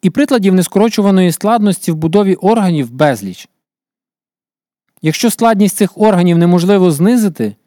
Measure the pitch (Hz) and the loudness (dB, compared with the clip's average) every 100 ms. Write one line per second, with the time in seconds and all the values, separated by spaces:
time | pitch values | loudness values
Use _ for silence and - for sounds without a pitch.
0 | 190 160 285 277 196 185 175 196 226 220 | -2 -2 0 0 2 0 0 0 0 0
1 | 202 190 180 156 202 233 208 180 - 156 | 0 2 0 -2 -2 0 0 -2 -4 -4
2 | 165 185 196 185 185 226 190 160 123 127 | 0 0 0 0 0 0 0 -2 -4 -2
3 | 151 117 98 90 - _ _ _ _ _ | -2 -2 -8 -14 -20 _ _ _ _ _
4 | _ _ _ _ _ _ _ _ _ _ | _ _ _ _ _ _ _ _ _ _
5 | 156 160 233 - 226 220 202 - 196 - | -6 -2 -2 0 0 2 0 0 -4 0
6 | 214 185 175 170 175 175 175 202 180 143 | 0 2 2 2 2 2 2 2 2 2
7 | 180 247 208 151 107 - | 0 2 0 -2 -8 -8